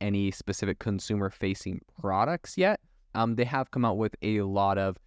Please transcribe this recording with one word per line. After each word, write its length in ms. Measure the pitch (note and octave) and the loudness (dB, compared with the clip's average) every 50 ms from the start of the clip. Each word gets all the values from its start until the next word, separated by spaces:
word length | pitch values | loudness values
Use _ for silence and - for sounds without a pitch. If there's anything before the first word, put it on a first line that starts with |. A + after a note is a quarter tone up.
any 300 | G2+ G#2 G2+ G2+ G2 F#2+ | -2 0 2 2 2 0
specific 480 | - - - - G2 - G#2 G2 F#2 - | -2 -4 -6 -6 -6 -2 -2 -2 -2 -2
consumer-facing 1000 | - G#2+ G2 F#2 - - G#2+ G2+ G2 F#2+ - - - F#2+ F#2+ - - G2 F#2 - - - _ - | -2 -4 -4 -2 -2 -2 -2 0 -2 -2 -4 -2 -2 -2 -2 -4 -6 -8 -8 -8 -10 -16 _ -6
products 560 | - G2 F#2 G2 A2+ D3 F3 - - - - | -4 0 2 2 2 2 0 -4 -6 -6 0
yet, 220 | F#3 F#3 F#3+ - - _ _ _ _ _ _ - | 2 2 2 2 0 _ _ _ _ _ _ -2
um, 220 | A2 A2+ A#2 A2+ | 0 0 2 2
they 100 | A#2 B2 | 2 0
have 240 | A#2+ C3+ C3+ B2+ - | 0 0 -2 -2 -2
come 160 | - C3 A#2+ | -2 0 2
out 140 | A2+ G2 G#2+ | 2 2 0
with 160 | A2 G2+ - - - | 0 -2 -4 -2 -2
a 180 | G#2+ G#2+ G#2 | 0 2 2
lot 380 | G2 G2 G2 G2 G2 G2 G2 G2 | 0 2 2 2 2 4 2 2
of 180 | G2 F#2+ F2 - - | 0 0 -2 -6 -10